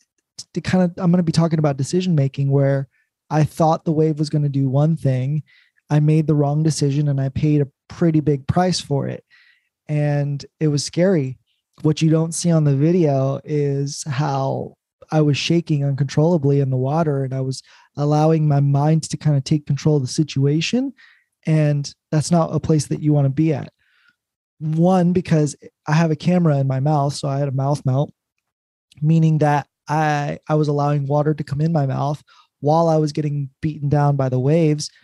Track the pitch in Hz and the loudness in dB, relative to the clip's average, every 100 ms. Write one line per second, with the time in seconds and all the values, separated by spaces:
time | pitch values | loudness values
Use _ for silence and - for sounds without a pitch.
0 | _ _ _ - - 175 - 185 175 175 | _ _ _ -20 -12 -8 -2 0 0 0
1 | 180 180 165 165 165 160 151 135 131 180 | 0 2 2 0 0 2 0 -2 -2 -2
2 | 185 151 135 - 139 139 139 139 135 _ | 0 0 0 -2 0 2 2 0 -4 _
3 | _ _ - 151 147 - 160 165 175 156 | _ _ -4 0 0 2 0 2 0 0
4 | 160 151 147 151 143 135 135 135 156 160 | 0 0 -2 -2 -2 0 0 2 2 0
5 | 139 127 131 151 - _ _ _ - 147 | -2 -2 -2 -4 -8 _ _ _ -2 0
6 | 151 160 151 147 143 147 160 - 143 143 | 2 2 2 0 2 0 0 0 -2 0
7 | 147 135 135 - 151 147 139 _ _ - | 0 -2 -4 -2 0 0 0 _ _ -2
8 | 170 156 147 139 - 180 185 170 - 139 | 2 2 0 -2 0 0 0 -2 -4 -4
9 | 127 123 _ _ _ _ _ _ - 151 | -4 -10 _ _ _ _ _ _ -6 -2
10 | 147 143 143 139 - - 156 143 - 165 | 0 -2 -2 -6 -10 -4 0 0 -2 0
11 | 185 170 131 - _ _ _ - 156 147 | 2 2 -2 -10 _ _ _ -2 -2 2
12 | 160 160 165 160 175 160 147 135 156 180 | 2 2 0 -2 0 2 2 2 2 2
13 | 151 135 135 131 - 147 143 139 143 - | 2 2 0 -4 -4 -2 -2 -2 -6 -8
14 | 160 131 151 135 135 127 - _ _ _ | -8 -4 -2 -2 -4 -6 -8 _ _ _
15 | - 156 147 135 - 170 165 147 139 139 | -4 0 2 0 0 -2 0 -2 -2 -2
16 | 135 - 160 170 139 143 131 127 131 160 | -2 0 2 2 2 2 0 -2 -2 -2
17 | 156 139 131 131 131 131 _ - _ 139 | -2 -2 -4 -6 -6 -8 _ -20 _ -4
18 | 147 151 156 160 151 143 143 139 151 160 | 0 2 2 2 2 2 2 2 2 0
19 | - 151 151 143 - 151 - 139 156 147 | -2 -4 0 0 0 -2 -2 -2 2 0
20 | 127 - 151 135 139 156 160 247 269 - | 0 -4 -2 0 0 0 0 -2 -2 -8
21 | - _ _ _ 165 156 147 143 139 - | -20 _ _ _ -2 2 2 0 -4 -14
22 | - 156 - 170 160 156 - 156 - 151 | -4 -4 0 0 0 -2 0 0 0 -4
23 | 151 147 135 139 160 127 104 _ _ _ | 0 2 2 0 0 -2 -6 _ _ _
24 | _ _ _ _ _ - 156 160 175 185 | _ _ _ _ _ -10 -4 0 2 4
25 | 175 180 - 160 147 - - _ - 156 | 2 0 0 0 0 -4 -20 _ -2 0
26 | 165 147 170 180 165 139 135 131 147 151 | 2 0 0 2 2 2 0 -2 0 0
27 | 143 - 143 139 143 131 135 143 131 131 | -2 -4 -4 -2 -2 -2 -2 -2 0 0
28 | 160 _ _ _ _ _ _ _ _ - | -2 _ _ _ _ _ _ _ _ -4
29 | 151 165 160 156 151 143 - _ - 156 | 2 4 4 2 2 0 -4 _ -6 -2
30 | 151 147 143 160 - 151 147 143 147 147 | 0 -2 -4 -8 -2 0 0 0 0 0
31 | 139 147 147 151 151 139 160 160 135 131 | 0 0 0 -2 -4 -2 0 0 0 -2
32 | 139 151 _ _ _ - 143 160 170 156 | -4 -6 _ _ _ -4 0 2 2 2
33 | 151 151 147 143 135 - 160 156 143 147 | 0 -2 -4 -4 -8 -6 -6 -4 0 2
34 | 143 139 131 127 131 165 156 151 - _ | 2 2 0 0 2 2 2 0 -6 _